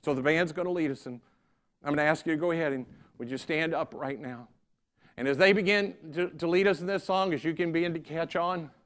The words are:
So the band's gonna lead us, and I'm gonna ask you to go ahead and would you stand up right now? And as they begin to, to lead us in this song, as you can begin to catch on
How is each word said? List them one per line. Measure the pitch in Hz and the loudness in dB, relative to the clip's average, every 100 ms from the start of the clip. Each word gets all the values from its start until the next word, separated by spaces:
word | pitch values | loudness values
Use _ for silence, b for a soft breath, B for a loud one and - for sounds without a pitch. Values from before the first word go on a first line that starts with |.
So | - | -2
the | 131 | 0
band's | 135 160 175 | 2 2 0
gonna | 175 180 | -2 -4
lead | 175 151 | 0 -2
us, | 131 | -4
and | 131 123 _ _ _ _ _ _ | -10 -16 _ _ _ _ _ _
I'm | 143 | -2
gonna | 147 151 | 2 4
ask | 160 | 2
you | 165 | 0
to | 156 | 0
go | 175 | 0
ahead | 165 156 | 0 0
and | 135 120 B B - | -2 -8 B B -12
would | 120 | -8
you | 131 | -8
stand | - 156 165 | -2 -2 0
up | 160 151 | -2 -4
right | - 135 139 | -6 -8 -8
now? | 135 120 120 _ _ _ _ b b - | -10 -12 -16 _ _ _ _ b b -4
And | 131 | 0
as | 135 | 6
they | 190 | 6
begin | 202 190 208 196 - 160 | 6 4 2 0 -6 -8
to, | 151 180 | -4 -4
to | 151 170 | -2 2
lead | 180 196 | 4 4
us | 160 | 2
in | 175 | -2
this | 190 | -4
song, | - 190 190 | 0 0 2
as | 147 | 0
you | 160 | -2
can | 160 170 | -2 0
begin | 165 175 | 0 0
to | 165 | -4
catch | - 156 160 - | -6 -6 -4 -2
on | 175 180 151 _ | -2 -4 -8 _